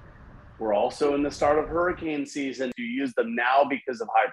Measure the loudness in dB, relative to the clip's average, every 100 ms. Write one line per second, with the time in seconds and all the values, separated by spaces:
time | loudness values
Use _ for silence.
0 | -20 -20 -20 -20 -18 -6 0 2 2 2
1 | 2 2 0 2 2 4 2 0 0 -2
2 | -4 -4 -4 -4 -4 -4 -6 -6 -6 -4
3 | -2 0 -2 0 2 4 4 0 -6 -6
4 | 0 2 2